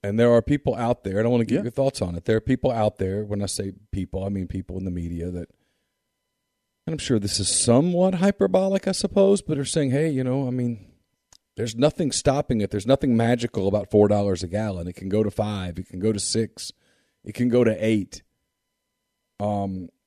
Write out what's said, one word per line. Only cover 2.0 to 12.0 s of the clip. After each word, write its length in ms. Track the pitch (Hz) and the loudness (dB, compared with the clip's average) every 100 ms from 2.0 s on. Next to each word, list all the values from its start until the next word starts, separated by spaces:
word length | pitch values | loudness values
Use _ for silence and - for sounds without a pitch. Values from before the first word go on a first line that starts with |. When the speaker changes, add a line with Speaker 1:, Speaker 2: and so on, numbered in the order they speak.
Speaker 1:
on 120 | 95 | -6
it. 120 | 87 - | -4 0
There 100 | 110 | 0
are 60 | |
people 280 | - 127 131 | 2 0 0
out 280 | 113 107 - | 2 0 0
there, 260 | 95 101 | -4 -4
when 160 | 104 101 | -4 -4
I 60 | 101 | -4
say 260 | - 98 92 _ | -4 -8 -10 _
people, 320 | 98 87 98 | -6 -6 -6
I 60 | 98 | -4
mean 200 | 98 90 | -4 -4
people 280 | 98 90 92 | -8 -8 -8
in 80 | |
the 60 | 92 | -6
media 400 | 87 85 85 85 | -6 -6 -6 -6
that, 180 | 90 85 _ _ _ _ _ _ _ _ _ _ _ _ _ - | -8 -12 _ _ _ _ _ _ _ _ _ _ _ _ _ -10
and 60 | |
I'm 60 | 160 | -8
sure 200 | - 113 | 0 0
this 220 | 98 - | 0 -2
is 80 | 95 | -2
somewhat 680 | - - 120 175 175 185 185 | 0 4 4 4 2 0 2
hyperbolic, 680 | 196 - 196 185 190 190 - | 0 2 2 2 2 0 -2
I 60 | |
suppose, 480 | 190 196 202 196 196 | -4 0 4 4 4
but 160 | - 147 | 0 -4
are 80 | |
saying, 280 | 135 160 139 | -2 0 0
"Hey, 180 | 135 160 | 2 0
you 140 | 135 | 0
know, 220 | 127 131 131 | 0 -2 -2
I 40 | |
mean, 420 | 127 120 113 95 _ _ _ _ _ _ - | -2 -2 -4 -12 _ _ _ _ _ _ -6
there's 180 | 113 | -6
nothing 380 | 113 143 - | 2 0 2